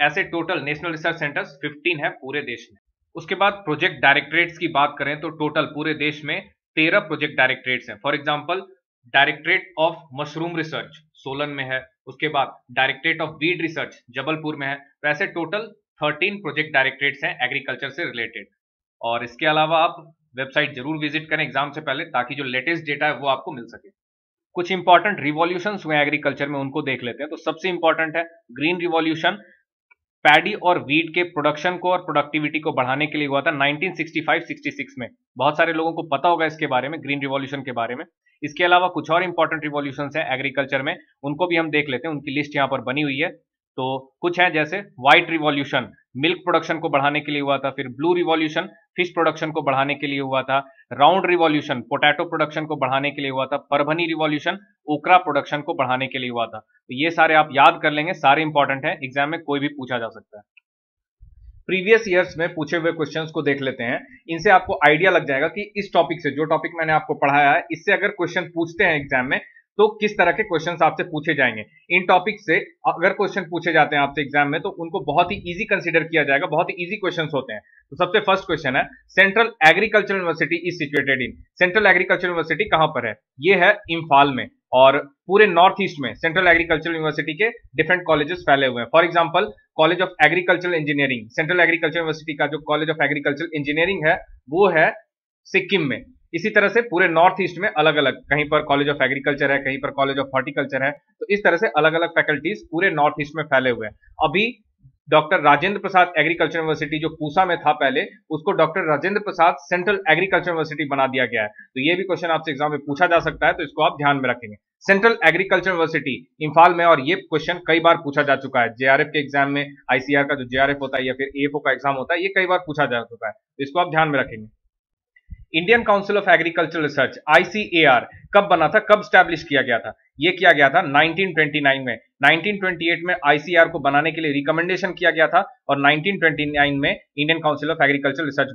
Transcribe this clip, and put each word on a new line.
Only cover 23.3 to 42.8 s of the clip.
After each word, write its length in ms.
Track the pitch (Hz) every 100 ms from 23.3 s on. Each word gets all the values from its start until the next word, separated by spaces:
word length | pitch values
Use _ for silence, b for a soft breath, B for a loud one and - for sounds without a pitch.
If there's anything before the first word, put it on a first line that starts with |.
| 131 185
मिल 120 | 127 113
सके। 220 | 101 - _ _ _ _ _ _
कुछ 200 | 180 175
इंपॉर्टेंट 480 | 185 185 170 208 156
रिवॉल्यूशंस 640 | 143 151 170 180 208 202 156
हुए 100 | 151
हैं 60 |
एग्रीकल्चर 460 | 143 147 147 139 143
में, 120 | 143
उनको 220 | 139 151
देख 220 | 135 123
लेते 180 | 123 113
हैं। 80 | 151
तो 60 | 160
सबसे 320 | 160 156 185
इंपॉर्टेंट 480 | 175 165 156 160 165
है 80 | 165 - _
ग्रीन 280 | 123 156 180
रिवॉल्यूशन, 580 | 170 165 160 156 175 202 b b _ _ _ _ _ _
पैडी 300 | 151 156 185
और 240 | 208 175 175
वीट 360 | 120 156 160
के 80 | 170
प्रोडक्शन 540 | 175 151 151 147 180 180
को 140 | 180
और 80 | 180
प्रोडक्टिविटी 640 | 170 147 143 156 147 151
को 120 | 156
बढ़ाने 340 | 135 127 135 151
के 120 | 151
लिए 80 | 143
हुआ 140 | 139
था 100 | 165
नाइनटीन 440 | 143 139 147 185
सिक्सटी 260 | - 151 160
फ़ाइव 200 | 151 160
सिक्सटी 300 | 165 143 147
सिक्स 240 | 139 131 131
में। 100 | 113 _ _ 123
बहुत 200 | 139 156
सारे 160 | 165
लोगों 200 | 160 165
को 100 | 165
पता 260 | 156 139 175
होगा 180 | 170 156
इसके 200 | 156 147
बारे 220 | 127 135
में, 120 | 160
ग्रीन 200 | 131 143
रिवॉल्यूशन 400 | 135 135 135 143
के 120 | 131
बारे 220 | 120 117
में। 100 | 127 165 _ _ -
इसके 220 | 151 147
अलावा 240 | 180 180 180
कुछ 220 | 165 135
और 120 | 170
इंपॉर्टेंट 420 | 180 170 156 160
रिवॉल्यूशंस 520 | 147 147 143 139 143 156
हैं 180 | 151
एग्रीकल्चर 480 | 131 135 127 135 139
में, 160 | 143 151 b b
उनको 240 | 143 151 175
भी 100 | 165
हम 140 | 160
देख 180 | 147 147
लेते 200 | 123 160
हैं, 60 |
उनकी 200 | 143 139
लिस्ट 220 | 139 147 147
यहाँ 120 | 131
पर 120 | 135